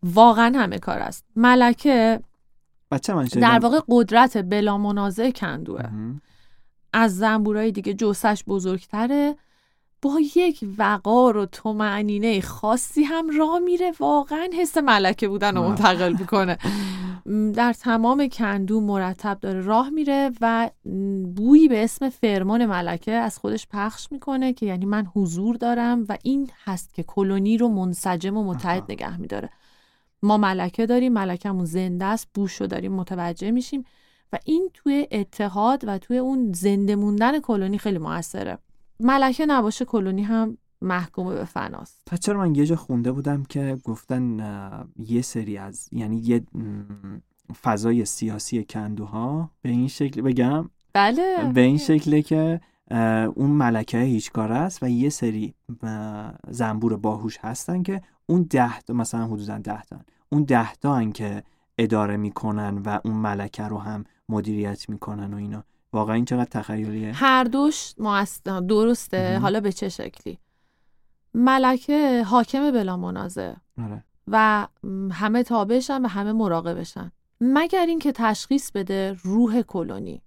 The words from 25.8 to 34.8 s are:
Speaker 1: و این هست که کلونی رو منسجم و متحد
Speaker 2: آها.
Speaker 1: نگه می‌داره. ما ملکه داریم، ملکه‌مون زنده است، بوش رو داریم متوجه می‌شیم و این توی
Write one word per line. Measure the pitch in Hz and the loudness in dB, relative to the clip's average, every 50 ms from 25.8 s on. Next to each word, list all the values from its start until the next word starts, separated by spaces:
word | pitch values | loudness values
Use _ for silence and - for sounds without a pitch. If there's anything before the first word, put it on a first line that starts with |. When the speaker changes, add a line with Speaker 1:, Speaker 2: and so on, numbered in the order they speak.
| 233 240 240 240 226 202 | 2 0 0 0 0 -4
Speaker 1:
و | 202 - - | -6 -6 -2
این | 240 269 277 277 254 - _ - | -2 0 0 -2 -4 -8 _ -8
هست | 208 190 175 - - _ | -6 -6 -6 -8 -10 _
که | - 165 | -10 -8
کلونی | - - - 196 190 196 196 196 208 226 | -4 -2 0 0 2 2 2 2 2 2
رو | 220 240 240 | 4 4 2
منسجم | 214 190 185 185 175 - - 190 180 170 170 196 202 | 2 0 0 -2 -2 -2 -2 -2 -2 -2 -2 -4 -2
و | 214 214 | -2 -2
متحد | 190 175 131 113 180 175 185 | -2 -4 -4 -2 -2 -2 -2
Speaker 2:
آها. | 185 - | -4 -8
Speaker 1:
نگه | 104 - - - 175 175 | -10 -8 -8 -8 -8 -10
می‌داره. | 202 - 101 104 - - _ _ _ _ _ _ _ _ _ _ _ _ _ _ - | -10 -8 -8 -8 -10 -10 _ _ _ _ _ _ _ _ _ _ _ _ _ _ 2
ما | 208 214 | 4 4
ملکه | 214 208 190 190 185 - 180 - - 226 | 4 4 2 2 0 -2 -4 -2 -2 0
داریم، | 220 240 247 247 254 240 | 2 2 2 4 4 2
ملکه‌مون | 214 196 185 180 - - 208 196 185 175 | 2 0 -2 -4 -4 -4 -4 -2 -2 -2
زنده | 165 160 185 185 185 180 175 190 | -2 -2 -2 -2 -2 -2 -2 -2
است، | 196 220 226 - - _ | -2 -2 -2 -4 -6 _
بوش | 202 202 185 - - | -4 -4 -4 -4 -6
رو | 202 | -6
داریم | 190 190 - 185 190 | -4 -4 -6 -4 -4
متوجه | 190 190 180 - 190 180 170 175 170 - 185 202 | -4 -4 -4 -6 -6 -6 -4 -6 -6 -6 -4 -2
می‌شیم | 233 254 247 - - 277 247 _ _ _ _ _ _ _ _ _ - | -2 -2 -2 -4 -8 -8 -8 _ _ _ _ _ _ _ _ _ -10
و | - - | -10 -4
این | - 311 339 381 359 _ | 0 0 0 0 -2 _
توی | _ | _